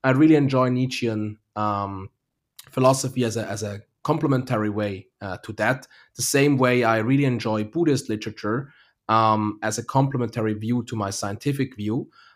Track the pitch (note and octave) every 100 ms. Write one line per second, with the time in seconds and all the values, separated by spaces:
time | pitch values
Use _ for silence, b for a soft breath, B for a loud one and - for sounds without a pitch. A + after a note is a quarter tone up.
0 | C3 C3 D#3 D#3 C#3 C3 B2+ B2 B2+ -
1 | A#2+ G#2+ G#2+ G#2 _ G#2+ G#2+ G2+ G2+ G2
2 | F#2+ _ _ _ _ - - - C3 E3
3 | - C3 A#2 A2 G2+ G2+ G#2 G2+ - _
4 | - D#3 C#3 B2+ B2+ A#2 G#2+ G#2 G#2 G2
5 | - - G2+ F2+ - G#2+ A2 C3+ - b
6 | b - - C#3 C#3+ C3+ B2+ B2 A2+ A2+
7 | A2 C#3 C#3 A#2+ A2 G#2+ G#2+ E3 E3 C3+
8 | - G#2+ - - G#2 A#2 C#3 b b b
9 | - A2 A2 G#2+ G#2+ G#2 A2 G#2+ A2+ C3+
10 | C#3 C3 A2+ A#2 A2 G#2 A2 B2 A2+ A2+
11 | G2+ - G2+ G2+ C#3+ C#3 C3+ - G#2 B2
12 | - b b